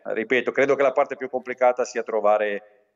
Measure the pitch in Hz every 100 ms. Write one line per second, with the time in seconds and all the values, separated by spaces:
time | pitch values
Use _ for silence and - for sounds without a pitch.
0 | - 101 110 127 123 127 139 135 135 143
1 | 139 131 131 127 127 123 123 123 120 117
2 | - 110 104 107 104 101 - _ _